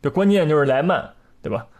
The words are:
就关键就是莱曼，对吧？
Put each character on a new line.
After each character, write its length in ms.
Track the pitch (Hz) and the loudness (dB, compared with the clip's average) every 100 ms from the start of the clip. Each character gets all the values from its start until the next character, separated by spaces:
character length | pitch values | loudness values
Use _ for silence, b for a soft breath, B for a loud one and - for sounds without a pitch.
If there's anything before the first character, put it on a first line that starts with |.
就 80 | 143 | -2
关 180 | 180 202 | 0 2
键 200 | 202 156 | 2 2
就 100 | 151 | 2
是 60 | 139 | 2
莱 160 | 131 | 0
曼， 260 | 165 165 - - b b | 0 -2 -6 -20 b b
对 100 | - | -8
吧？ 160 | 107 - | -8 -10